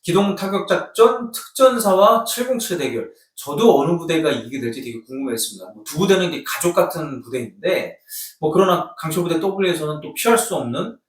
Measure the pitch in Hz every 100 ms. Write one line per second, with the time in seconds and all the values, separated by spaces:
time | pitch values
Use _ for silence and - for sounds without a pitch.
0 | - 180 202 - 196 196 - 180 - -
1 | 226 247 240 - - - 262 240 196 190
2 | 208 220 - - 247 240 - 165 131 117
3 | 117 _ _ - 143 147 151 139 156 170
4 | 160 160 156 120 117 131 117 127 120 113
5 | 120 131 135 113 110 98 92 107 - 151
6 | 190 185 175 151 - - 175 175 - 165
7 | 151 127 117 127 - - 185 - - -
8 | _ - - _ 156 165 185 175 - -
9 | 156 175 170 160 190 190 180 165 151 151
10 | - - 233 226 - 165 120 117 - -